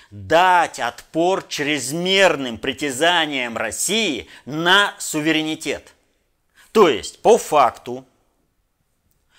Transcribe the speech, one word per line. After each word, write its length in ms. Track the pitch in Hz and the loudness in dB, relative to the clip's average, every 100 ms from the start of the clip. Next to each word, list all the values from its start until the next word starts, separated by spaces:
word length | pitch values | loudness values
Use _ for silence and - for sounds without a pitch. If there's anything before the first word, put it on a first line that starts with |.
| _ | _
дать 680 | 101 98 160 185 180 151 - | -14 0 2 4 4 2 -2
отпор 640 | 120 - - 160 175 190 - | -8 -8 -8 -2 0 0 -4
чрезмерным 1080 | - 147 151 120 160 180 190 185 151 131 113 | -6 -2 -4 -4 -4 0 4 4 2 -6 -8
притязаниям 1000 | 127 127 147 123 165 175 156 139 120 113 | -6 -6 -6 -2 0 2 0 -4 -6 -6
России 720 | 110 101 - 214 208 117 - - - | -6 -6 -4 -2 -2 -4 -10 -18 -10
на 500 | 147 175 196 202 - | -4 2 4 2 -4
суверенитет. 960 | - 156 156 156 156 156 147 101 - _ _ _ _ _ _ _ _ | -8 -4 0 0 -2 -6 -6 -8 -10 _ _ _ _ _ _ _ _
То 160 | 220 180 | 4 4
есть, 320 | 107 - - | 4 -4 -2
по 160 | 180 220 | 2 2
факту, 680 | - 147 120 - - 127 131 _ _ _ _ _ _ _ _ _ _ _ _ | 4 2 2 0 -12 -12 -14 _ _ _ _ _ _ _ _ _ _ _ _